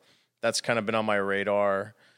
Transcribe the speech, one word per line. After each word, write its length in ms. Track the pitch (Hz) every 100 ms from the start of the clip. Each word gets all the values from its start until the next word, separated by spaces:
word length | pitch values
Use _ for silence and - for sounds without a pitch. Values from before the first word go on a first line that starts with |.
| _ _ _ _
that's 200 | 113 -
kind 200 | - 117
of 60 | 104
been 100 | 110
on 100 | 110
my 80 | 104
radar. 800 | 98 98 101 101 101 98 107 - _